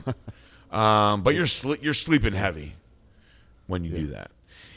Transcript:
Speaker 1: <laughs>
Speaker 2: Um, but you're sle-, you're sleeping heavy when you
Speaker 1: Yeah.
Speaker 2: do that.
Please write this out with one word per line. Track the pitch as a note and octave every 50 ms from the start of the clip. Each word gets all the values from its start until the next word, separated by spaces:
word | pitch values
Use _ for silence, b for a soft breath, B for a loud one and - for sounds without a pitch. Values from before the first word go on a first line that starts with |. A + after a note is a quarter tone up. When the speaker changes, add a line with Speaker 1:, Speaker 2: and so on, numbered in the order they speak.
| D2
Speaker 1:
<laughs> | - - - - - B B B B B B B B
Speaker 2:
Um, | E2+ G#2 A2 G#2+ G#2+ G#2+ G#2 G#2 G#2 G2+
but | F#2 B2+ D3+
you're | F3 E3+
sle-, | C#3 - - - C3+ D3+ -
you're | C#3 D3+ D3
sleeping | - - - D#3+ D3 G#2+ A2+
heavy | G2 F#2+ G#2 F#2+ E2 D#2 D2+ D2 E2 - _ _ _ _ _ _ b b b b b b b b b b _
when | - F2+ F2+ F2
you | E2
Speaker 1:
Yeah. | D#2+ E2
Speaker 2:
do | D#2
that. | C#2+ B1 G1+ G1+ - _ _ _ B B B B B B